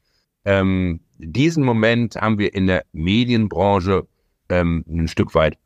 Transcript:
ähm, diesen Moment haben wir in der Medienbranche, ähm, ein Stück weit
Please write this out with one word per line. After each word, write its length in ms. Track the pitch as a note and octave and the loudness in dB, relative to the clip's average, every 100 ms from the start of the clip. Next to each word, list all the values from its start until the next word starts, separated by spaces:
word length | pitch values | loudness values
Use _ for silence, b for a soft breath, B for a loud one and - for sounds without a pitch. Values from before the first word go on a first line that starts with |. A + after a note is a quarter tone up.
| _ _ _ _ G2+ | _ _ _ _ -2
ähm, 540 | G2 F#2+ F#2 F2+ E2 _ - | 0 0 0 -2 -6 _ -20
diesen 460 | D#2+ F#2 D#3+ E3 | -8 0 0 2
Moment 520 | C3 A2+ A2 A#2+ A#2 - | 0 2 2 2 -2 -2
haben 240 | G#2+ G#2 | -2 0
wir 140 | G2+ | -2
in 140 | G2 F#2 | 0 0
der 180 | F#2 - | 0 -4
Medienbranche, 1120 | - E2+ A2 B2 A#2 G#2 - G2+ G2 F#2 F2+ - _ _ _ - | -6 0 0 2 0 0 0 0 2 0 -2 -2 _ _ _ -4
ähm, 340 | F2+ E2+ E2 D#2+ | 0 0 -2 -4
ein 180 | E2 E2 | -4 -2
Stück 280 | - - E2 | -2 0 2
weit 220 | D#2 - | 0 -2